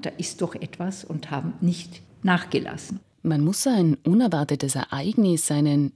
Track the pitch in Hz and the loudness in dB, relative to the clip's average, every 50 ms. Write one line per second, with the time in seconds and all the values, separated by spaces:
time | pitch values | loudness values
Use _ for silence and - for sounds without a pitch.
0 | - - - - 165 - - - 180 170 - - - - - - 175 190 190 - | -10 -10 -8 -8 -8 -8 -6 -4 -6 -6 -6 -8 -12 -12 -10 -8 -8 -8 -8 -10
1 | - - 160 151 - - 147 135 160 165 - - 175 175 170 - - - - - | -10 -10 -10 -8 -8 -6 -8 -6 -6 -6 -4 0 0 0 0 -2 -6 -16 -18 -20
2 | - - - - - 185 180 175 - - - 131 - - - 147 - - 190 - | -20 -20 -12 -4 2 2 2 2 2 0 -2 -2 -2 -4 -12 -12 -12 -12 -12 -12
3 | _ _ _ _ - 160 156 147 147 170 208 - - 269 240 196 170 160 143 - | _ _ _ _ -2 0 2 2 2 2 2 0 0 2 2 4 4 4 2 2
4 | - 170 185 233 254 202 170 143 147 - 147 131 139 135 131 135 - - - 139 | 2 4 4 4 4 4 2 0 0 0 -2 -2 -2 -2 -2 -4 -4 -4 -6 -4
5 | 147 202 220 240 208 185 170 156 - - 147 147 151 147 143 147 143 135 - | -4 -2 2 2 4 4 4 2 0 0 2 2 4 4 4 4 2 0 -2